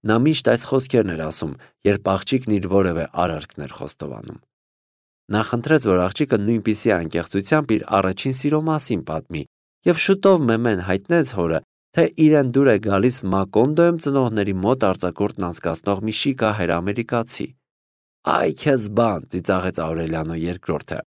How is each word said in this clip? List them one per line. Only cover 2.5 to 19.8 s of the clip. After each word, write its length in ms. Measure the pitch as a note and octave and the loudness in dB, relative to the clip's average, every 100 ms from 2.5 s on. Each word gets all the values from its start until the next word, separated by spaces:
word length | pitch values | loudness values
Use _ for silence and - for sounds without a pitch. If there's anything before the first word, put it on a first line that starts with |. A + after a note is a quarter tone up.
իր 140 | G#2 F2+ | -2 2
որևէ 380 | G2 F#2 E2 D#2 | 2 2 0 -4
արարքն 520 | - F2 D#2 - - C#2 | -2 -2 -2 -10 -12 -12
էր 80 | |
խոստովանում։ 680 | - - - C#2+ A1+ - - _ _ _ _ _ _ _ _ - | -10 -12 -10 -12 -12 -14 -18 _ _ _ _ _ _ _ _ -4
Նա 120 | G#2 | -2
խնդրեց, 440 | A2 A#2+ B2+ D#3 A2+ | 0 -2 2 2 4
որ 140 | F#2 | 2
աղջիկը 380 | F#2 - D3 A2+ | 2 -2 0 0
նույնպիսի 520 | G2+ A#2 G#2+ G#2 A#2 | 2 0 0 0 0
անկեղծությամբ 800 | F#2 E2 E2+ E2 G2 G2 D#3 C#3+ | 0 0 -4 -2 -4 2 0 2
իր 120 | A2 - | -2 2
առաջին 460 | G2+ F#2+ F#2+ C3+ | 2 2 -2 -4
սիրո 260 | C3 D3 D3+ | -2 0 0
մասին 400 | D#3+ D#3 - G2+ | 0 -2 -2 -4
պատմի, 380 | C#2 D#2+ - D#2 C#2+ _ _ _ E3+ | -4 -8 -6 -10 -10 _ _ _ 0
և 140 | E3 | 2
շուտով 420 | - G3 G3 F3+ | 2 4 4 4
Մեմեն 400 | B2+ A2+ A#2+ G2 | 2 2 0 0
հայտնեց 520 | F#2 G2 - E3+ C3 | 0 -2 2 0 0
հորը, 260 | G#2+ E2+ D#2+ _ _ _ - | -2 -2 -2 _ _ _ 0
թե 100 | E3 - | 0 4
իրեն 340 | D#3 D3+ C3 | 4 6 4
դուր 200 | B2+ C#3 | 4 4
է 60 | G#2 | 4
գալիս 400 | G2+ G2 B2 B2+ G2 | 2 2 2 0 -2
Մակոնդոյում 760 | F#2+ G2 G#2 C3 D3+ E3+ E3+ | -2 2 2 4 4 2 2
ծնողների 560 | C#3+ C#3 A#2+ A2 G2+ F#2+ | -2 0 0 0 -2 0
մոտ 300 | G2 C3 G2+ | 0 2 2
արձակուրդն 600 | F#2 F2+ - G2+ - F2 | 0 -4 -2 -4 -2 -6
անցկացնող 540 | E2+ E2+ E2 G2 F#2+ | -4 -4 -4 -4 -2
մի 120 | A2 G#2+ | -4 -2
շիկահեր 580 | C#3+ B2+ A2 G#2+ F2 | -2 0 -2 0 -2
ամերիկացի։ 720 | E2+ F#2 G#2+ A#2 A#2+ A#2 - - _ _ _ _ _ _ _ - | -2 -2 -6 -4 -4 -4 -6 -8 _ _ _ _ _ _ _ -2
"Այ 240 | - E3+ | 0 0
քեզ 320 | - D3 C3+ G#2 | -2 0 0 0
բան", 380 | G#2 A#2 F2 - | 0 0 -2 -6
ծիծաղեց 520 | F#2 F2+ F#2 F#2 | -6 -2 -2 -2
Աուրելիանո 580 | E2 | -4